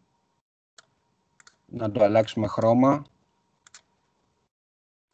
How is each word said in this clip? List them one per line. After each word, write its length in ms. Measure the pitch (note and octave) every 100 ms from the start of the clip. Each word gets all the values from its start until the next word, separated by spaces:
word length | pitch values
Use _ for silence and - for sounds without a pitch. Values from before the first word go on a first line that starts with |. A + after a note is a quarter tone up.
| _ _ _ _ _ _ _ - _ _ _ _ _ _ - _ _
Να 240 | A#2+ A2
το 140 | G#2
αλλάξουμε 420 | G#2 A2 A2 - G#2+
χρώμα. 580 | - A2+ A#2+ C3+ D3 C#3+ _ _ _ _ _ _ - _ _ _ _ _ _ _ _ _ _ _ _ _